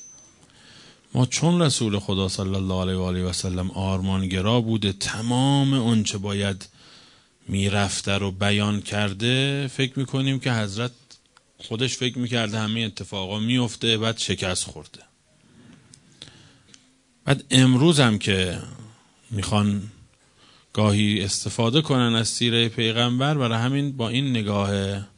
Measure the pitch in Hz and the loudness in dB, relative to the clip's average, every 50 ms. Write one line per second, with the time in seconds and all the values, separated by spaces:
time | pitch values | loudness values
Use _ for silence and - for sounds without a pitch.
0 | - - - - _ _ _ _ - _ _ - - - - - - - - _ | -16 -20 -20 -20 _ _ _ _ -20 _ _ -20 -20 -20 -20 -20 -20 -20 -20 _
1 | _ _ - 127 127 127 - - 151 170 175 175 170 139 - - 120 107 101 101 | _ _ 0 0 0 2 0 0 2 2 4 4 2 2 2 0 0 0 0 -2
2 | 98 - 98 95 95 92 - - 98 95 98 98 95 95 92 92 92 92 92 92 | -2 -2 -2 0 0 -2 -2 -2 -2 -2 -2 -2 -2 -2 -2 -2 0 -2 -2 -2
3 | 92 92 90 90 92 90 87 - - 95 90 92 92 95 - 92 95 95 95 92 | -2 -2 -2 -2 -2 -2 -4 -4 -4 -4 -2 -2 -4 -4 -4 -4 -2 -2 -2 0
4 | 92 95 95 95 95 90 95 92 92 107 120 123 113 113 113 107 101 98 95 - | 0 0 0 0 0 -2 -2 -2 0 2 2 2 2 2 0 0 0 0 -2 -2
5 | - - - 104 113 120 123 123 135 139 139 139 139 135 139 131 113 117 117 110 | -4 -6 -4 -4 -2 0 2 2 4 4 4 4 4 4 2 2 2 4 4 4
6 | 104 - - 101 95 101 101 101 101 101 95 92 - - _ - - - - - | 2 0 -2 -4 -4 -4 -2 0 0 -2 -2 -4 -8 -16 _ -20 -20 -20 -20 -20
7 | - - - _ _ _ _ _ _ - 95 98 98 101 98 104 101 98 - - | -20 -20 -20 _ _ _ _ _ _ -4 -2 0 0 2 2 2 0 0 -2 -4
8 | - 104 98 98 98 98 95 92 101 101 104 104 104 104 104 101 - - 104 104 | -4 -2 -2 -2 -2 -4 -2 -2 0 0 2 2 2 0 0 -2 -4 -4 -4 -2
9 | 104 101 98 98 113 120 127 131 135 139 139 139 143 127 - - 135 127 - 139 | -2 -2 -2 -2 -2 0 0 0 0 0 -2 -4 -4 -6 -2 -2 -4 -2 -2 -4
10 | 131 - - 135 135 135 135 123 123 131 120 113 107 101 98 110 120 127 - _ | -4 -4 -2 -2 -2 0 -2 -2 -2 0 0 0 -2 -2 -4 -4 -6 -6 -6 _
11 | _ _ - - _ _ _ _ _ _ _ _ - - 113 110 131 123 - - | _ _ -20 -20 _ _ _ _ _ _ _ _ -12 -10 -4 -2 -2 -2 -2 -2
12 | 127 127 117 123 123 113 123 117 113 104 107 110 107 107 110 117 113 110 - - | -4 -4 -2 -4 -4 -2 -2 -2 -2 -2 -2 -2 -2 -2 -2 -2 -4 -4 -6 -8
13 | 98 - 104 98 92 92 104 107 107 117 127 127 123 107 - - - 113 110 107 | -10 -8 -8 -8 -6 -4 -4 -4 -2 0 0 0 0 -2 -2 -2 0 0 2 2
14 | 110 113 110 - - - 95 - 98 92 90 - - - - 76 76 - - - | 2 -2 -2 -2 -4 -4 -2 -2 -2 -2 -2 -4 -6 -8 -10 -14 -18 -18 -20 -20
15 | - _ _ _ _ _ _ _ _ _ _ - - - - - _ _ - - | -20 _ _ _ _ _ _ _ _ _ _ -20 -20 -20 -20 -20 _ _ -20 -20
16 | _ - - _ - - - - - - - _ _ _ - - _ _ _ _ | _ -20 -20 _ -20 -20 -20 -20 -20 -20 -20 _ _ _ -20 -20 _ _ _ _
17 | _ _ _ _ _ - 139 - - - 127 131 131 131 127 120 156 175 165 143 | _ _ _ _ _ -2 -2 -2 0 4 6 8 8 8 8 6 6 6 6 6
18 | 135 117 107 95 - 107 98 95 92 90 85 - - - - - - - - _ | 6 4 4 2 2 0 2 2 0 0 -2 -6 -8 -12 -14 -16 -18 -20 -20 _
19 | _ _ _ _ _ - 117 101 98 - 110 104 104 104 101 101 101 107 - - | _ _ _ _ _ -8 -6 -6 -2 0 2 2 2 2 0 -2 -4 -8 -14 -20
20 | - _ _ _ _ _ _ _ _ - - _ _ _ - 101 107 104 101 104 | -20 _ _ _ _ _ _ _ _ -20 -20 _ _ _ -2 2 2 4 4 2
21 | 104 104 104 98 101 98 - - - 104 - - 117 113 123 160 156 - 139 127 | 2 2 0 0 -2 -2 -4 -4 -6 -6 -2 0 0 2 2 2 2 2 2 2
22 | 120 117 113 113 113 - - - 120 120 113 117 117 113 - 123 113 113 110 117 | 2 2 2 2 0 -2 -2 0 0 2 2 2 2 0 0 0 -2 0 0 0
23 | 120 120 123 127 135 147 156 143 127 113 113 113 117 127 139 143 143 143 139 127 | 0 0 0 0 0 0 0 0 0 0 0 0 0 0 0 0 -2 -2 -4 -4
24 | 113 107 117 131 143 135 123 113 104 104 101 101 101 101 101 98 98 98 98 98 | -4 -2 -2 -2 0 0 0 0 0 0 0 0 0 0 0 0 -2 -2 -4 -6
25 | 101 - - | -8 -12 -16